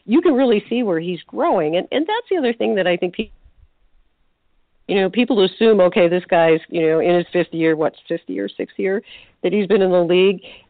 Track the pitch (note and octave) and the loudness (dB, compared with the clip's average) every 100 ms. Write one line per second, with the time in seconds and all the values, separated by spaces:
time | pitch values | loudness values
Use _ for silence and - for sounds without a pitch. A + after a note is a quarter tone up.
0 | - C#4 F4 B3+ B3+ G#3+ - A#3+ G#3+ D#3+ | -2 2 2 2 2 2 0 -4 -2 -2
1 | E3+ E3+ - G#3+ E4 G#3 D3+ F3 - C4+ | -4 -8 -10 -4 0 0 0 -2 -2 -4
2 | E4 A4+ - F#4 A#3+ A#3 A3 G#3 F3+ F3+ | -2 -4 -4 -2 -2 -2 -2 0 0 -2
3 | F3+ G3 A3 - _ _ - _ _ _ | -4 -6 -10 -14 _ _ -20 _ _ _
4 | _ _ _ _ _ _ _ _ - G3 | _ _ _ _ _ _ _ _ -6 -2
5 | F#3+ G#3 A#3+ G#3+ F#3 - A3+ G#3 F3+ G#3+ | -2 -2 0 2 0 2 2 4 4 2
6 | E3+ F3+ - F3 E3 D#3+ - E3+ D#3+ D#3+ | 2 0 0 2 2 0 -2 -2 0 0
7 | F3 F3 E3+ F3+ D#3+ E3 D#3+ D#3 D3+ - | 0 0 -2 -4 -4 -2 -2 0 -2 -6
8 | - E3+ - F#3+ G3+ - - - G3 G3+ | -10 -10 -8 -8 -8 -8 -12 -6 -4 -4
9 | - - - _ F3+ G3+ F#3+ G3+ F#3 F3+ | -8 -20 -20 _ -4 -2 0 2 2 2
10 | E3+ F3+ F#3+ F#3 - - _ | 2 2 2 0 -10 -20 _